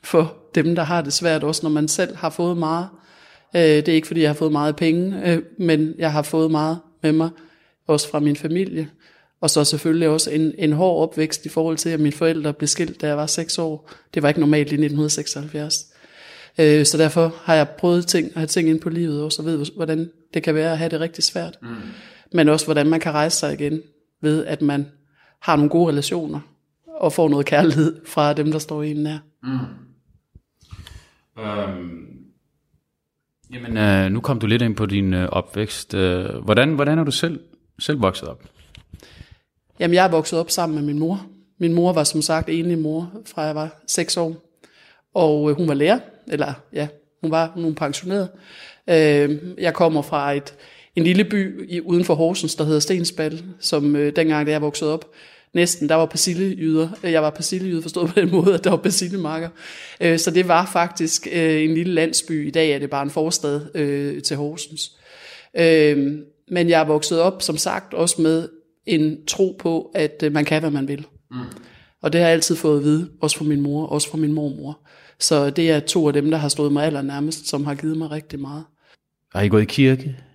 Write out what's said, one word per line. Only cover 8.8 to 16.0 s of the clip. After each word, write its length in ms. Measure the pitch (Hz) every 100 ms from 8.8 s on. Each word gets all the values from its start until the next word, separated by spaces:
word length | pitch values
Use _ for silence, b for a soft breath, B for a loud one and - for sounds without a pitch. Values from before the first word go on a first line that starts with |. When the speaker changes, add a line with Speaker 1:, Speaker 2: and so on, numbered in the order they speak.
| 151 _ b b b b
Speaker 1:
Og 80 | 160
så 140 | 156
selvfølgelig 460 | 147 156 175 160 160
også 220 | 156 -
en, 220 | 151 160 -
en 160 | 160
hård 360 | 151 185 165 160
opvækst 360 | 156 156 - 156
i 40 |
forhold 280 | 160 165 160
til, 120 | 170
at 100 | 160
mine 120 | 151
forældre 420 | 147 165 165 151
blev 140 | 147 147
skilt, 340 | - 165 -
da 60 | 151
jeg 100 | 147
var 80 | 151
seks 320 | - 165 -
år. 320 | 165 151 B B B
Det 100 | -
var 40 | 147
ikke 120 | 151
normalt 320 | 147 151 143
i 60 | 147
nitten 320 | 151 147 151
seksoghalvfjerds. 760 | - 147 - 151 151 151 139 - B